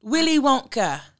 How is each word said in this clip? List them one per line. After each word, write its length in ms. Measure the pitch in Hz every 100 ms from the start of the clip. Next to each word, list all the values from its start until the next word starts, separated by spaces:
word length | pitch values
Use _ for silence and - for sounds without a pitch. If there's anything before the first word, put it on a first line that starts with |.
Willy 360 | 214 311 330 311
Wonka. 760 | 277 262 - 233 180 143 -